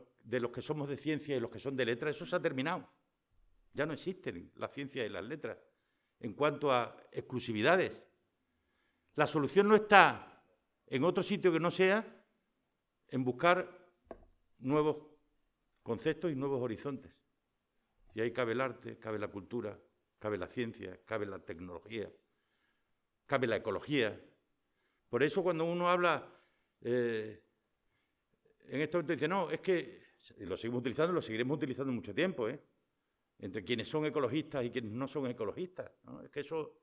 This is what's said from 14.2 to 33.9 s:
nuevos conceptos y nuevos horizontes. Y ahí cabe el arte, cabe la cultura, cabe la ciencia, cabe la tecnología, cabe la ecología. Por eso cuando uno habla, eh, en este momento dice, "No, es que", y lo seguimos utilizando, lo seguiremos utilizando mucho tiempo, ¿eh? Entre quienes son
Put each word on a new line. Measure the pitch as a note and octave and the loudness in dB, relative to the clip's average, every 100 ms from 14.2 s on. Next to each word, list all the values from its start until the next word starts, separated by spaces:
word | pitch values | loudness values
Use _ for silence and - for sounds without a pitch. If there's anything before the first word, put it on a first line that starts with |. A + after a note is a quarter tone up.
| - _ _ _ | -20 _ _ _
nuevos | B2+ D3+ D3+ D3 - - _ _ _ _ _ _ | 0 2 2 0 -8 -20 _ _ _ _ _ _
conceptos | - A2+ D#3+ D3+ F3 | -6 -2 -2 -2 -2
y | |
nuevos | C3 C#3 C3+ | -2 -2 -2
horizontes. | B2 G2+ C#3+ C3 - - _ _ _ _ _ _ _ _ _ | -2 -4 -8 -8 -12 -20 _ _ _ _ _ _ _ _ _
Y | A2 | -4
ahí | A2+ | -2
cabe | - A#2 | -2 -2
el | A#2 | -2
arte, | C3 A#2+ A#2 A2 | -2 -6 -14 -12
cabe | A2 G#2+ | -8 -6
la | G2+ | -6
cultura, | G2+ F#2+ B2 G#2 - _ _ _ _ | -8 -8 -6 -6 -10 _ _ _ _
cabe | A2 G2+ | -4 -4
la | F2+ | -4
ciencia, | - A#2 - F#2+ F#2 | -6 -6 -8 -14 -14
cabe | - A2 G2 | -8 -6 -6
la | F#2+ | -8
tecnología, | - E2 F2+ E2+ G#2+ A2 F2+ - _ _ _ _ _ _ _ _ _ _ - | -12 -12 -12 -12 -10 -8 -8 -12 _ _ _ _ _ _ _ _ _ _ -2
cabe | C#3 B2 | 0 2
la | G2+ | 0
ecología. | A2 F#2 - C#3+ A2 G2 - _ _ _ _ _ _ _ _ | 0 -4 0 2 2 -2 -14 _ _ _ _ _ _ _ _
Por | A#2+ | 0
eso | D3 F#3+ | 2 2
cuando | F3 E3 E3 | 0 0 0
uno | F3 F3 | 2 2
habla, | F3+ F3 C#3+ - - _ _ _ _ | 4 4 2 -4 -20 _ _ _ _
eh, | A#2 B2 A#2+ A2 G#2+ G#2+ _ _ _ _ _ _ _ _ _ _ _ _ | 0 2 2 -2 -6 -12 _ _ _ _ _ _ _ _ _ _ _ _
en | - C3 | -8 -4
este | D#3 F3 | -2 -2
momento | D#3 | -2
dice, | D3+ D#3 | -2 0
"No, | G3 D#3 | 0 -2
es | D#3 | -2
que", | - F3 C#3+ - - _ - - | 0 0 0 -12 -20 _ -20 -12
y | F#2 | -6
lo | F2+ | -4
seguimos | A#2 A#2+ | -2 -2
utilizando, | B2+ A#2+ E3 | -2 0 0
lo | E3+ | 0
seguiremos | A#2 A2 B2+ D3 | -2 -2 -2 -2
utilizando | C3+ B2 C3+ | -4 -4 -4
mucho | A#2+ G#2 | -4 -4
tiempo, | G2+ F#3 D3 A2 | -2 0 0 -4
¿eh? | D3 - _ _ _ _ _ _ _ | -4 -14 _ _ _ _ _ _ _
Entre | G2+ G#2 | -10 -8
quienes | A2 A#2 | -4 -4
son | G#2+ | -2